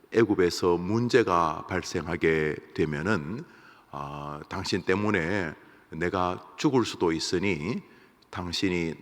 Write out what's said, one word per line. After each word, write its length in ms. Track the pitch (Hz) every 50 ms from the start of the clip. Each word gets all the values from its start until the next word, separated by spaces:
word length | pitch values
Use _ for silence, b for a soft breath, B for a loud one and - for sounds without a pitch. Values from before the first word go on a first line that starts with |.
| _ _ -
애굽에서 640 | 113 117 98 104 90 90 85 - - - 90 87
문제가 880 | 85 90 92 107 117 123 120 - 123 110 98 90 85 85 78 78 82 -
발생하게 880 | - 101 90 - - - 92 76 82 85 85 - 82 80 78 78 76 - - - - -
되면은, 680 | - 85 76 73 73 80 98 110 87 71 76 101 139 170 B B B B B B B B _
"아, 480 | - 71 71 71 73 73 73 73 73 73 82 -
당신 320 | 90 95 87 - 110 95 82
때문에 680 | - 92 101 104 107 104 87 80 82 101 101 90 78 76 B B B B B B _
내가 520 | 80 80 87 90 95 92 90 90 92 - - - -
죽을 280 | - - 156 131 127 107
수도 260 | - - - 92 85
있으니 720 | 82 80 - - - 87 92 101 90 73 76 98 131 202 b b b b b b b b _ _
당신이 680 | - 92 90 90 85 - 104 95 90 87 82 80 76 -